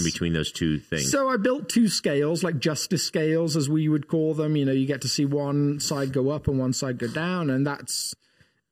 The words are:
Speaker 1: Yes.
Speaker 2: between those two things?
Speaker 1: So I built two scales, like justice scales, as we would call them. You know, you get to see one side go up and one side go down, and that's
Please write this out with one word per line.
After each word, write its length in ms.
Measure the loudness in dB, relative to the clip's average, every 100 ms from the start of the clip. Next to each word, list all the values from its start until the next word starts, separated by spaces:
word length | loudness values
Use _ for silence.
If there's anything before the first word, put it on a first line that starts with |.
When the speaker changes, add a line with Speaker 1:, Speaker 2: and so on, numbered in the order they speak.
Speaker 1:
Yes. 20 |
Speaker 2:
between 280 | -2 0 0
those 180 | 0 -2
two 260 | -2 0 0
things? 320 | -2 -4 0
Speaker 1:
So 180 | 0 2
I 80 | 2
built 320 | 0 -2 0
two 200 | 2 2
scales, 540 | 2 0 2 2 0
like 160 | 0 0
justice 460 | 0 -2 -2 -2
scales, 520 | -2 0 2 2 2 0
as 120 | 2
we 200 | 2 2
would 200 | 0 0
call 260 | 0 2
them. 220 | 0 0 2
You 80 |
know, 80 | 2
you 140 | 2 0
get 140 | -2
to 60 | -2
see 160 | 0
one 540 | 0 0 0 2 2 0
side 320 | -2 -2 0
go 180 | 0 0
up 180 | 0 0
and 100 | 0
one 140 | 0
side 260 | -2 -2 -4
go 100 | -4
down, 420 | -2 -2 -2 0
and 160 | 0 0
that's 480 | -2 -6 -6 -6 -10 _ _ _ _ _